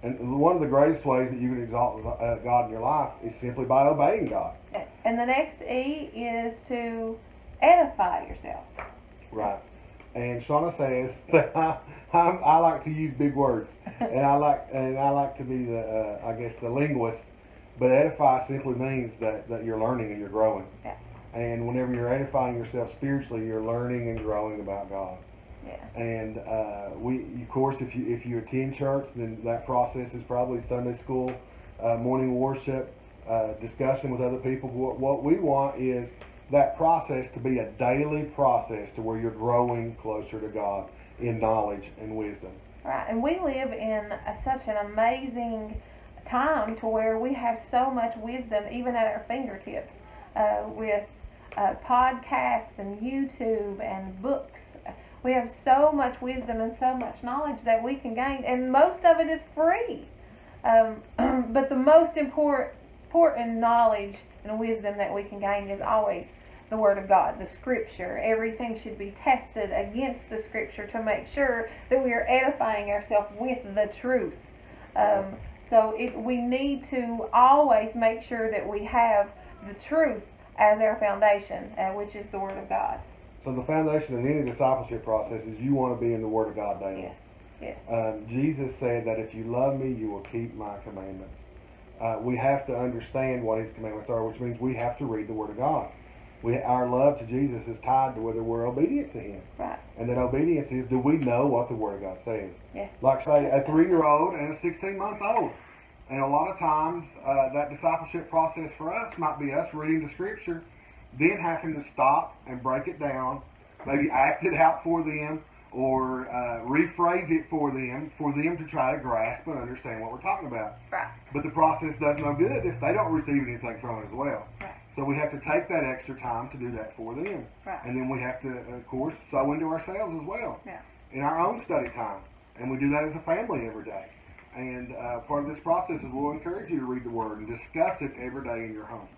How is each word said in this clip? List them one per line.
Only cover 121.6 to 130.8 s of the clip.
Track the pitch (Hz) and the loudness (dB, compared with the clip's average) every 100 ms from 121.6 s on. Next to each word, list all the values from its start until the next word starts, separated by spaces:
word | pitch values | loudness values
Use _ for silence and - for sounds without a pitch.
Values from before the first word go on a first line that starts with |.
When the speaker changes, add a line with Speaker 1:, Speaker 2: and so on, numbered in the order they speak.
| 160 160 160 151 | 4 4 -4 0
Speaker 1:
does | 147 147 | 0 0
no | 151 | -2
good | 143 185 277 175 | 0 0 2 -2
if | - | -2
they | 147 | 0
don't | 202 165 | 2 2
receive | 156 143 139 | 0 0 0
anything | 123 117 120 113 | 0 -6 -8 -10
from | 123 110 | -8 -8
it | 101 | -8
as | |
well. | 110 143 - - - | -6 -4 -4 -10 -14
Speaker 2:
Right. | - - - - | -14 -16 -16 -6
Speaker 1:
So | |
we | 139 139 | -4 -2
have | 147 | -2
to | 143 | -4
take | - 151 170 | -2 -2 0
that | 170 | -2
extra | 135 127 - 127 | -2 -6 -10 -12
time | 123 117 127 | -8 -8 -8
to | 139 | -10
do | 120 | -8
that | 113 110 - | -8 -10 -12
for | 113 | -10
them. | 123 190 180 113 - - | -8 -8 -8 -12 -16 -12
Speaker 2:
Right. | 185 123 | -10 -6
Speaker 1:
And | 127 | -4
then | 127 | -4
we | 131 | -4
have | 123 127 | -6 -8
to, | 135 123 120 | -8 -10 -12
of | 123 - | -16 -10
course, | 131 143 160 - | -4 -4 -6 -4
sow | 139 139 | 0 2
into | 151 160 | 0 -2
ourselves | 160 165 190 170 165 | -4 -4 -6 -6 -6
as | 151 | -8
well | 202 220 220 - | -6 -8 -10 -14
Speaker 2:
Yeah. | 180 | -16